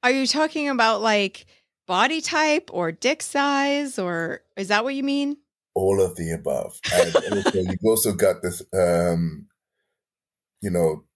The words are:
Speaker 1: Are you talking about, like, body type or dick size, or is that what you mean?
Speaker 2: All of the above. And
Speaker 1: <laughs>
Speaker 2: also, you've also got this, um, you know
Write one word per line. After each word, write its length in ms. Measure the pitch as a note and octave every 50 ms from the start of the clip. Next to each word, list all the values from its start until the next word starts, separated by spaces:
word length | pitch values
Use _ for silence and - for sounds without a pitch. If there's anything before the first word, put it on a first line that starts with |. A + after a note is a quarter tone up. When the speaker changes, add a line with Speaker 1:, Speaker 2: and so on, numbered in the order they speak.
| -
Speaker 1:
Are 80 | B3
you 160 | C4 C4+ C4+
talking 420 | B3 - D4 D#4 D#4 D#4 D#4+ D4 C#4+
about, 340 | C#4 B3 A#3 A3 A3+ G3+ G#3+
like, 440 | A3+ G#3+ G#3 G3+ G3 G3 - - _ _ _ _ _ _ _ _
body 340 | - F#3 F3+ G#3+ C4 D#4+ D#4+
type 500 | D#4 - - D#4 D#4 D#4 D4+ D#4 - - -
or 200 | - F3 E3 E3
dick 300 | - - B3 D4+ D#4 -
size, 760 | - - C#4 C#4 C#4+ C#4+ C#4 C#4 C#4+ C#4+ C#4+ D4 C#4 B3+ -
or 440 | F#3+ F3+ F3 E3 E3 E3 - - _ _ _
is 120 | - G3 F#3
that 160 | G#3 G#3 A#3
what 100 | C4 C#4
you 80 | C4+ C4+
mean? 340 | C#4 C#4 C#4 C#4+ C#4+ C#4+ C#4+ _ _ _ _ _ _ _
Speaker 2:
All 260 | - F#2+ F#2+ G2 G2
of 160 | F#2+ F2+ E2+
the 140 | - E2+ E2
above. 480 | E2 E2 - D#2 C#2 B1+ - - - - - - -
And 220 | F2+ - E2+ E2
Speaker 1:
<laughs> 160 | - - - -
Speaker 2:
also, 260 | G2+ G2 F#2+ - F#2+
you've 260 | F#2 F2+ F#2 F2+ -
also 280 | A2 A2+ A2 - A2+ G2
got 300 | F2 - F#2+ F#2 - -
this, 200 | F#2 E2+ - - _ -
um, 760 | F#2+ F2+ F2 F2 E2+ F2 F2 E2+ E2+ E2+ E2 D2+ D2 - _ _ _ _ _ _ _ _ _ _ _ _ _ _ _ _ _ _ _ _ _ _ _ -
you 80 | G2+
know 340 | F2+ F2 E2+ D#2+ D#2 D2+ - _ _